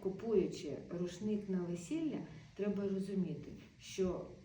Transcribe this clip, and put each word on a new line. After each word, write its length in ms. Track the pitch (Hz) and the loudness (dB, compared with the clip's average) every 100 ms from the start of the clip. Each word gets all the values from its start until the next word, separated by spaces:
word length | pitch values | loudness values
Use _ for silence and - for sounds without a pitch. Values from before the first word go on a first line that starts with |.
купуючи 800 | 190 - 226 202 156 - 156 127 - 175 | -4 -2 4 6 6 2 -4 -6 -4 -2
рушник 480 | 175 - 214 208 196 | -2 0 0 0 2
на 140 | 185 | 0
весілля, 560 | 175 170 - 311 311 220 - - - | 2 -2 -2 0 0 0 -4 -10 -12
треба 340 | - 202 196 196 | -2 0 2 2
розуміти, 640 | 190 190 190 165 143 - - - - | 0 0 0 0 -2 -8 -12 -14 -16
що 480 | - - 185 170 - - | -6 0 2 2 -4 -12